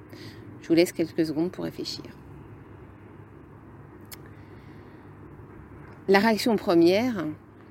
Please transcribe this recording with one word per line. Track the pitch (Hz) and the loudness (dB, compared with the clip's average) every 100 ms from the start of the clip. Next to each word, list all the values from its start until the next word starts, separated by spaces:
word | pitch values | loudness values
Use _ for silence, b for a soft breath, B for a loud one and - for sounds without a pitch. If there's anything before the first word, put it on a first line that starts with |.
| - B B B B - | -20 B B B B -12
Je | - | 2
vous | |
laisse | 165 180 | 4 4
quelques | - 165 - 160 | 2 -4 -2 -2
secondes | 147 175 | 0 -2
pour | - | -4
réfléchir. | 170 151 151 - - - - - - - - - - - - - - - - - - - - - - - - B B B B B B B B - - - - - - - - - - | -8 -8 -10 -10 -14 -18 -20 -20 -18 -20 -20 -20 -20 -20 -20 -20 -20 -20 -20 -20 -20 -20 -20 -20 -20 -20 -18 B B B B B B B B -20 -20 -20 -20 -20 -20 -20 -20 -8 2
La | 196 | 4
réaction | 226 214 - 208 | 4 2 2 0
première | - 170 170 190 254 214 151 151 - - - | 2 6 6 6 2 -2 -6 -8 -14 -20 -20